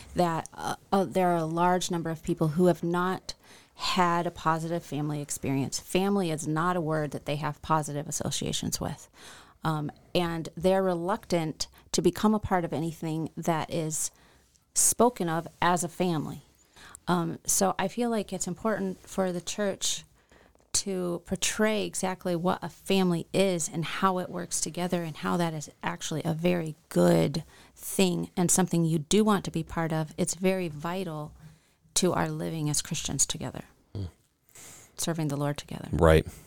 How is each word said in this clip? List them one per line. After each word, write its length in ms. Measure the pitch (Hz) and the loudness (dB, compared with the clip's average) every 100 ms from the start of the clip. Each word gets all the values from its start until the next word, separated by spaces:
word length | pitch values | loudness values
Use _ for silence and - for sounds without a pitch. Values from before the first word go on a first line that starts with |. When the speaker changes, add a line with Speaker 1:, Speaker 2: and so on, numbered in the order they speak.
| - 170 | -6 0
Speaker 1:
that, 320 | 175 160 - - | 0 0 -6 -8
uh, 200 | 80 - - | -8 -8 0
uh, 140 | 196 165 | 0 2
there 240 | 185 180 | 2 2
are 80 | 170 | 2
a 80 | 160 | 0
large 440 | 170 180 180 - | 2 4 2 0
number 180 | 170 165 | -2 -4
of 140 | 160 | -4
people 260 | - 165 160 | -4 0 0
who 160 | 151 180 | 4 4
have 160 | 170 | 4
not 500 | 170 175 180 185 - - - - - | 0 0 0 -2 -8 -16 -20 -20 -20
had 540 | - - 190 175 170 170 | -8 -2 4 4 4 0
a 40 | |
positive 520 | 170 160 160 165 170 | -2 0 0 0 -4
family 380 | - 143 151 147 | -4 -4 -2 -4
experience. 580 | 147 - - 135 131 - | -6 -6 -2 0 -2 -4
Family 500 | - 185 196 202 170 | -2 0 2 2 0
is 160 | 156 160 | -2 -2
not 300 | 156 180 180 | 0 0 0
a 60 | |
word 300 | 156 156 147 | 0 -2 -2
that 140 | 139 - | -4 -4
they 120 | 147 | -4
have 240 | 151 - | -4 -6
positive 460 | - 156 151 143 156 | 0 0 2 -6 -6
associations 720 | - - - - - - - | -4 -4 -2 -2 -4 -4 -4
with. 260 | - - - - - - - _ | -6 -8 -14 -20 -20 -20 -20 _
Um, 260 | 165 156 151 - _ | -4 -2 -4 -10 _
and 360 | 180 170 165 156 165 | -2 0 -4 -8 -2
they're 260 | 185 190 | 2 4
reluctant 840 | 190 170 175 220 - 175 160 - - - - | 2 0 -2 -4 0 0 0 -4 -10 -12 -4
to 80 | - | 2
become 320 | 170 - 214 214 | 2 4 2 2
a 40 | |
part 260 | - 185 165 | 2 0 0
of 80 | |
anything 560 | 143 165 156 165 160 160 - | -2 -4 -4 -4 -4 -4 -4
that 360 | 170 156 - | -2 -2 -2
is 380 | 170 156 156 - - _ _ _ _ _ - | -4 -4 -4 -6 -8 _ _ _ _ _ 2
spoken 540 | - - 240 - 170 | 2 4 2 2 -2
of 180 | 165 - - | -2 -4 0
as 220 | 170 175 170 | 2 2 0
a 20 | |
family. 540 | - 180 160 147 - - _ _ - - - - | -2 0 0 -2 -8 -16 _ _ -20 -20 -10 -2
Um, 320 | 175 165 - - | 0 0 -4 -2
so 280 | - 190 - | 2 2 2
I 80 | 185 | -4
feel 220 | - 240 | -2 -2
like 240 | 226 190 | -2 -4
it's 140 | 185 185 | -6 -6
important 600 | 175 220 190 190 185 - | -4 -4 -2 -4 -6 -8
for 240 | - 185 | -2 -2
the 80 | 175 | -2
church 640 | - - 202 - - - - _ _ - _ _ _ | -6 -4 -4 -2 -4 -4 -8 _ _ -20 _ _ _
to 500 | - 202 185 175 170 - | -2 -2 -4 -4 -4 -4
portray 600 | 185 - - 214 214 180 | -4 -2 2 2 2 -2
exactly 500 | - 185 185 185 170 | -2 -4 -4 -2 0
what 240 | 180 - | 0 -2
a 80 | 165 | -4
family 580 | - - 196 185 170 - | -10 0 2 4 2 0
is 360 | 185 196 175 - | 2 2 0 -2
and 120 | 165 156 | -4 -4
how 320 | - 190 180 | 0 0 0
it 120 | 180 | -4
works 300 | 180 175 - | -8 -6 -4
together 440 | 175 170 180 175 | -4 -4 -2 -2
and 120 | 165 156 | -2 -6
how 200 | 185 180 | -2 0
that 160 | 170 | 0
is 160 | 156 - - | -2 -10 -8
actually 400 | - 175 - 156 - | -8 -6 -6 -4 -2
a 80 | |
very 420 | 160 175 175 160 151 _ | 0 2 2 -2 -10 _
good 540 | 170 175 170 165 160 - - - - | 4 6 6 4 0 -8 -16 -20 -14
thing 520 | - - 185 170 170 - | -4 2 2 2 -4 0
and 160 | 175 | 2
something 320 | - 175 170 | 4 2 2
you 160 | 165 160 | 2 0
do 240 | 143 202 | 2 4
want 220 | 214 190 165 | 4 2 0
to 60 | |
be 120 | 160 | -6
part 300 | 156 170 160 | -6 -4 -2
of. 200 | 160 156 - | -2 -4 -4
It's 180 | 180 165 | -4 0
very 320 | 190 190 175 | 0 0 -2
vital 640 | 147 170 185 175 151 151 - - - _ _ _ - | -6 -6 -6 -6 -8 -10 -14 -20 -20 _ _ _ 0
to 180 | 180 | 2
our 160 | 170 165 | 2 -2
living 400 | 156 170 160 151 | -2 -6 -2 -2
as 120 | 147 | -2
Christians 440 | - 156 - 143 - | -2 -6 -4 0 0
together, 380 | 156 135 - - _ _ | -2 -8 -10 -14 _ _
Speaker 2:
Hmm. 120 | 98 87 - _ _ _ - - - - - | -10 -10 -12 _ _ _ -20 -20 -20 -18 -6
Speaker 1:
serving 320 | - 165 151 | -4 -2 -2
the 80 | 143 | -2
Lord 220 | 143 147 | -2 -4
together. 320 | - - - | -8 -12 -4
Speaker 2:
Right, 340 | - 82 80 - - | 6 8 8 6 -6